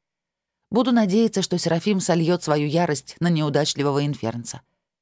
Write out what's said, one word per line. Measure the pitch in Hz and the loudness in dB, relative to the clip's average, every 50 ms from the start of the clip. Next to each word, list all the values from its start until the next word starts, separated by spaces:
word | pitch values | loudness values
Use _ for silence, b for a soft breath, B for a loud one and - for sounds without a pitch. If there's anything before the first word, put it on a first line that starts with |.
| _ _ _ _ _ _ _ _ _ _ _ _ _ - | _ _ _ _ _ _ _ _ _ _ _ _ _ -4
Буду | - 233 247 262 240 | 0 0 2 4 4
надеяться, | 240 214 185 185 220 233 220 - 190 175 | 2 2 4 2 2 2 2 0 -2 -2
что | - 185 170 | -2 -2 -2
Серафим | - 165 165 165 - 214 202 190 | 0 0 0 0 0 0 0 0
сольет | - - 165 170 165 160 180 170 - | 2 2 2 2 2 2 0 0 0
свою | 156 147 151 147 151 | 0 0 0 0 0
ярость | 139 170 175 156 147 135 - - - - | 0 0 0 0 -2 -4 -6 -10 -8 -2
на | 165 175 | 0 0
неудачливого | 170 151 151 147 131 147 156 - - 139 139 143 139 143 143 | 2 2 0 0 0 0 0 0 -2 -2 0 0 0 0 0
инфернца. | 147 135 - - 113 113 117 113 - - 127 - _ _ _ _ _ _ _ | -2 -4 -4 -6 -6 -6 -6 -8 -10 -12 -12 -14 _ _ _ _ _ _ _